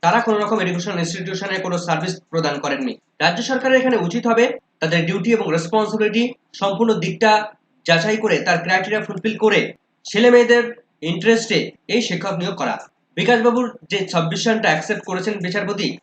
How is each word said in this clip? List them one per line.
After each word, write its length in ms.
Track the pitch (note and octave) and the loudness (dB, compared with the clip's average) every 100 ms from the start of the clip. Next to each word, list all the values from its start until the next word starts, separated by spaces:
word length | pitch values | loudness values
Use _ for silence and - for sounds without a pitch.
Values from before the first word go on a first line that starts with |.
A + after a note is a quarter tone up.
তারা 160 | E3+ A3 A3+ | 4 2 2
কোনো 120 | G#3 | 0
রকম 140 | G#3 G#3+ | 0 0
এডুকেশন 300 | F3+ E3+ G#3+ F3+ | 0 -2 -4 -4
ইনস্টিটিউশনে 540 | E3 - F#3+ F#3 G3 F#3 F#3 | -4 -6 -6 -6 -4 -4 -4
কোনো 120 | F3 E3+ | -4 -2
সার্ভিস 280 | D#3 F3+ E3+ _ | -2 -2 -8 _
প্রদান 240 | E3 D3+ C#3+ | -4 -2 -4
করেননি। 300 | D3 C#3 B2+ - _ _ | -4 -4 -4 -8 _ _
রাজ্য 180 | D#3+ F3 A#3+ | 0 0 -2
সরকারের 300 | C4 C4 C4 | -2 2 2
এখানে 160 | C4 A3+ E3+ | 4 0 0
উচিত 160 | A#3+ A#3+ | -2 0
হবে 160 | A3+ B3 - _ _ | 2 2 0 _ _
তাদের 180 | D#3+ E3+ E3 | -2 0 0
ডিউটি 220 | F#3 A3+ A3+ | -2 2 0
এবং 80 | G3 E3 | 2 -2
রেসপন্সিবিলিটি 680 | D#3+ A3 G#3 A3 G#3 A3+ B3 - _ - | 0 -2 0 0 0 0 -2 -4 _ -4
সম্পূর্ণ 300 | G3 G3 A#3 F#3+ | -4 0 0 0
দিকটা 280 | E3 E3 A3 G#3+ G#3+ - _ _ - | -2 0 4 4 0 -14 _ _ 0
যাচাই 320 | E3 G#3+ G#3+ | 2 2 0
করে, 120 | G#3+ D3+ F3+ | 0 0 2
তার 120 | E3+ - | -2 0
ক্রাইটেরিয়া 400 | F#3 F#3+ G#3+ - | -2 0 -4 -4
ফুলফিল 280 | F#3+ A3 G#3+ | -4 -4 0
করে 160 | G#3+ F#3+ B2 - _ _ - | 2 2 -2 -10 _ _ -6
ছেলে 200 | G3+ A#3+ | 4 6
মেয়েদের 300 | A#3+ A#3 A#3+ A#3 - _ _ E3 | 6 6 4 2 -8 _ _ -6
ইন্টারেস্টে 480 | E3+ G#3 A3+ - F3+ - - - | -2 2 2 2 -2 -2 -10 -4
এই 80 | G#3+ A#3 | -2 -2
শিক্ষক 280 | E3+ G3 E3+ | -4 -4 -4
নিয়োগ 140 | F3+ F#3+ | -4 -4
করা। 140 | B2+ G#2 - _ _ - | -6 -6 -12 _ _ -4
বিকাশবাবুর 500 | G3 A#3+ A#3 A#3 A#3+ - - | 2 4 4 2 -2 -6 -6
যে 80 | G3 F#3+ | -4 -2
সাবমিশনটা 560 | F3 D#3+ E3+ A#3 A3 F#3 | -2 -2 -2 0 0 2
অ্যাকসেপ্ট 340 | D#3 - G#3+ - | 0 -2 -6 -4
করেছেন 240 | F#3 F#3 G#3 E3+ | -6 -4 -4 -4
বিচারপতি 420 | G3+ F3+ E3+ D#3 - | -4 -4 -4 -4 -6